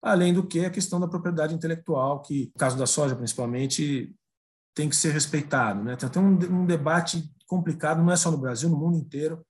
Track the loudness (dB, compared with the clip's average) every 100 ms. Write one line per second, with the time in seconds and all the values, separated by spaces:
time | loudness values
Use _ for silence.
0 | 4 4 4 2 0 -2 -2 -2 -4 -2
1 | -2 -2 -2 -2 -2 -2 -4 -6 -2 0
2 | 0 -2 -4 -4 -4 -2 -2 0 0 0
3 | 0 -2 -4 -4 -4 -2 -2 -2 -2 -2
4 | -6 -14 _ _ _ _ _ -4 -2 0
5 | 0 0 0 -2 0 0 2 0 -4 -4
6 | -4 2 4 4 4 0 2 0 2 2
7 | 0 -4 -6 -14 _ -2 -2 -2 -2 4
8 | 4 4 2 0 -2 -2 0 2 2 0
9 | -2 -4 -4 -6 -14